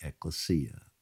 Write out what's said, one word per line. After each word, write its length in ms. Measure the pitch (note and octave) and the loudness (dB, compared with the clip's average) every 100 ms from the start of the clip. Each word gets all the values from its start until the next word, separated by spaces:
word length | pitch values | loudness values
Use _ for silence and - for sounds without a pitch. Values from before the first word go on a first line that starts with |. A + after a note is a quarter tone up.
ecclesia. 840 | D2+ - E2+ - - E2 B1+ - - _ | -10 -6 -6 -4 2 4 2 -6 -20 _